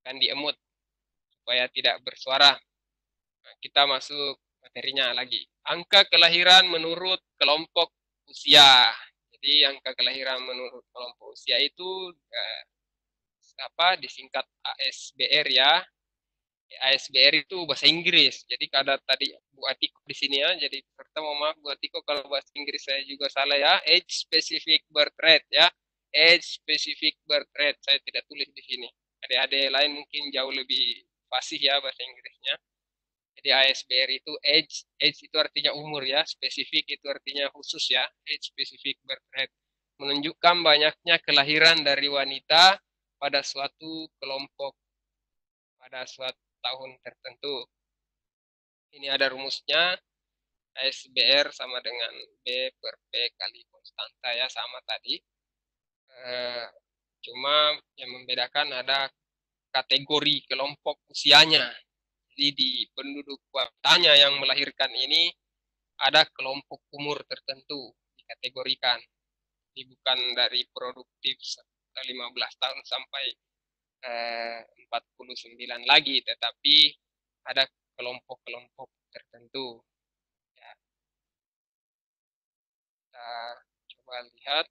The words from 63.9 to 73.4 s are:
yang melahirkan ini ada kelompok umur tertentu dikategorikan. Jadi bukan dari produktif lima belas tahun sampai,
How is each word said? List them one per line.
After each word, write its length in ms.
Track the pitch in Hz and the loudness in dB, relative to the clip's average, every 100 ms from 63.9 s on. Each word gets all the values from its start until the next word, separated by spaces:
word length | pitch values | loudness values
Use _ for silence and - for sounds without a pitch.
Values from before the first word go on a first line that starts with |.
| 175 170 143 | 4 8 8
yang 180 | 139 139 | 6 4
melahirkan 500 | 135 135 139 - 131 | -2 -2 -4 -4 -6
ini 400 | 120 135 156 170 - _ _ _ _ _ - | -4 -4 -2 -2 -6 _ _ _ _ _ -4
ada 260 | 135 151 156 | 2 2 2
kelompok 540 | - 131 139 _ 143 _ | -4 -10 -10 _ -20 _
umur 320 | 143 147 143 | -10 -8 -8
tertentu 720 | - 131 - 135 _ 147 113 _ _ _ | -10 -14 -14 -16 _ -14 -14 _ _ _
dikategorikan. 800 | _ 117 127 131 131 131 127 117 _ _ _ _ _ _ _ | _ -12 -12 -8 -6 -2 -2 -2 _ _ _ _ _ _ _
Jadi 100 | 135 131 | -20 -20
bukan 240 | 127 135 127 123 | _ -2 -2 -2
dari 320 | 123 117 123 120 | -2 -2 -2 -8
produktif 640 | 131 127 127 - _ 139 131 - - _ _ _ - | -10 -12 -12 -20 _ -10 -10 -14 -14 _ _ _ -14
lima 240 | 131 127 120 | -12 -12 -12
belas 160 | 123 107 - | -10 -10 -6
tahun 260 | 131 135 | -8 -8
sampai, 420 | - 127 131 139 131 - | -10 -10 -10 -10 -10 -12